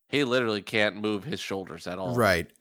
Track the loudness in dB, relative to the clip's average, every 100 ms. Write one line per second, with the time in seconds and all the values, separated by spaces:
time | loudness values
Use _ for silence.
0 | _ 0 2 2 2 -2 -2 2 2 2
1 | -2 -2 -4 -8 -6 -6 -6 -10 -10 -6
2 | -4 2 4 4 0 _